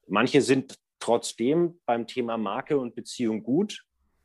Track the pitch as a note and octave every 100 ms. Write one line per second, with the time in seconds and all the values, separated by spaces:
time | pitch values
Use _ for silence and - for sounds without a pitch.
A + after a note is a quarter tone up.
0 | - G#2 B2 C#3+ A2+ C3+ - - _ -
1 | - A#2 - - A#2+ E3 E3+ E3+ - A#2+
2 | A2+ B2+ A#2 A2+ G2+ A#2 - D3 A#2+ A#2+
3 | - - A#2 A2 - C#3+ G#3 - - _
4 | _ _